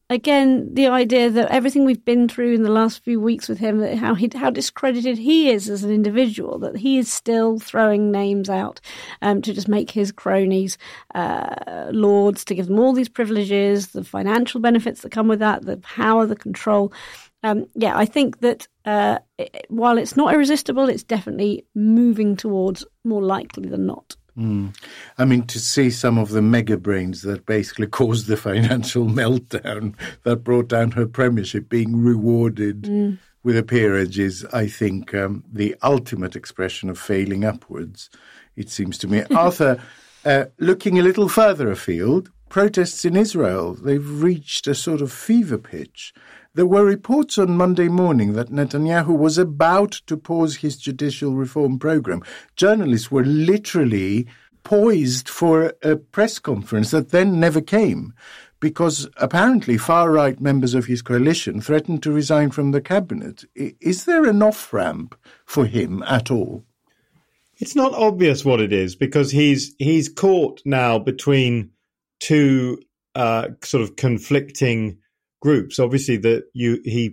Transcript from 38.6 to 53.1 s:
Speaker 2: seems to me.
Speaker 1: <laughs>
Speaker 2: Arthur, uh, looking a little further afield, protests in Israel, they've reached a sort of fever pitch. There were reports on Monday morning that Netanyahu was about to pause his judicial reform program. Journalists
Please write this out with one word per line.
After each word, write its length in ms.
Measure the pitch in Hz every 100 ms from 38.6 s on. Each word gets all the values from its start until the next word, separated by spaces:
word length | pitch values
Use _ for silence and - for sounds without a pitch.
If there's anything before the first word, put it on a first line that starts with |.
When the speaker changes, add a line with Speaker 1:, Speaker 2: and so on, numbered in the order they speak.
| 107
Speaker 2:
seems 280 | - 98 -
to 100 | 98
me. 140 | 104 -
Speaker 1:
<laughs> 160 | 214
Speaker 2:
Arthur, 360 | 170 175 143 123 - - _ _
uh, 200 | 147 139 - _
looking 400 | 165 190 208 180
a 40 | 180
little 200 | 190 202
further 420 | - 214 165 123
afield, 600 | 95 - 85 98 160 190 _ _
protests 560 | - 202 208 175 -
in 100 | 175 175
Israel, 580 | 214 180 117 92 87
they've 480 | 92 135 143 143 147
reached 440 | 165 175 143 - -
a 80 |
sort 260 | 143 - 156
of 100 | 139
fever 460 | - - 226 196 117
pitch. 540 | - 82 - - - _ - - _
There 180 | 147 180
were 100 | 196 202 202
reports 400 | - 277 302 -
on 180 | 190 175
Monday 240 | 180 180 170
morning 440 | 180 180 139 104
that 180 | 104 120 143
Netanyahu 560 | 143 143 156 170 160 160 156
was 100 | 156
about 540 | 180 143 165 185 202 - -
to 80 | 156
pause 400 | - 165 160 139
his 200 | 151 135 -
judicial 460 | 135 147 139 143 131
reform 340 | 131 156 143 131
program. 440 | 147 160 113 90 - - - -
Journalists 540 | 190 214 170 117 117